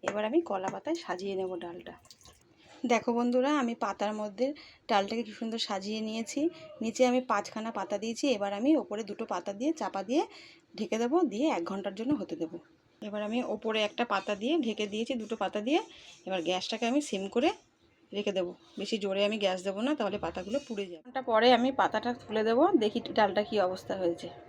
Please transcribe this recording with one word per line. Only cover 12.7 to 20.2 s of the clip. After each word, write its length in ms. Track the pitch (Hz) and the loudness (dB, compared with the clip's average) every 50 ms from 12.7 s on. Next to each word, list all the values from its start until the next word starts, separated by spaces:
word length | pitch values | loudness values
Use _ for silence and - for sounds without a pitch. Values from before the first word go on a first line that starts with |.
| _ _ _ _ _ _ | _ _ _ _ _ _
এবার 200 | - 208 202 208 214 | -10 -8 -6 -4 -4
আমি 120 | 208 220 247 247 - 214 | -2 -2 -2 -2 -2 -4
ওপরে 240 | 214 - 226 220 220 214 | -4 -2 0 2 2 0
একটা 160 | 208 - - 240 - 208 | 0 0 -2 -2 0 0
পাতা 200 | 190 - - 208 196 | 0 0 0 -4 -2
দিয়ে 120 | 220 247 320 349 254 | 0 0 2 2 2
ঢেকে 200 | 226 214 - 208 208 196 | 0 -2 -2 -4 -4 -2
দিয়েছি, 200 | 214 233 - 269 240 | -4 -2 -2 -2 -4
দুটো 140 | 214 208 226 214 202 | -4 -6 -4 -4 -4
পাতা 160 | 185 - 208 208 | -2 -2 -2 0
দিয়ে। 120 | 240 294 370 - - - - - - - - - | 2 0 0 0 -2 -14 -20 -20 -20 -20 -14 -8
এবার 120 | 185 190 185 160 | -4 -4 -2 0
গ্যাসটাকে 380 | 170 185 180 - - 226 220 233 233 | 0 0 -2 -2 -4 -4 -2 0 2
আমি 80 | 247 294 294 - | 2 0 0 0
সিম 160 | - 190 190 196 - | -4 -4 -4 -2 0
করে 160 | 240 247 349 392 - _ _ _ _ _ _ _ _ _ _ - | 2 2 2 0 0 _ _ _ _ _ _ _ _ _ _ -6
রেখে 160 | 202 208 208 196 | -4 -2 0 0
দেবো, 140 | 190 180 175 180 - - - - - | 0 -2 -2 -6 -12 -20 -16 -10 -8
বেশি 160 | 196 - - 214 190 | -4 -4 -2 -2 -2
জোরে 180 | 196 190 196 202 202 | -2 2 2 2 2
আমি 80 | 214 214 202 | 2 2 2
গ্যাস 160 | 190 185 185 180 | 0 0 0 -4
দেবো 120 | 196 190 196 226 | -4 -4 -2 0
না, 40 | 277 302 294 | -2 0 0
তাহলে 180 | 226 196 190 208 | 0 -2 -2 -2